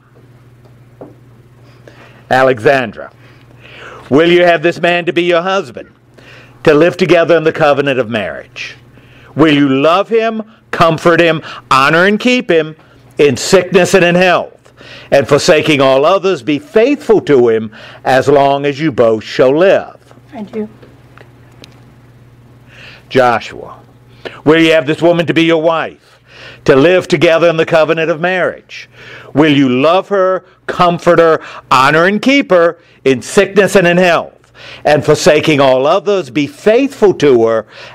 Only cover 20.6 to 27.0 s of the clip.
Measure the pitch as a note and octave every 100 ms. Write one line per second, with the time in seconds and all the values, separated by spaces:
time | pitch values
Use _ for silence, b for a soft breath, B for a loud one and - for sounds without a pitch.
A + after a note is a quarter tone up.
20.6 | G#3+ - - - - - - - - -
21.6 | - - - - _ - - _ - -
22.6 | _ B B B - C3 B2 A2+ - -
23.6 | - - - _ _ B B B - E3
24.6 | D#3+ D#3+ C#3+ D#3 E3+ E3+ D#3 D3+ E3 E3
25.6 | E3 D#3+ A2+ - _ _ B B B B
26.6 | - C3+ D#3 F#3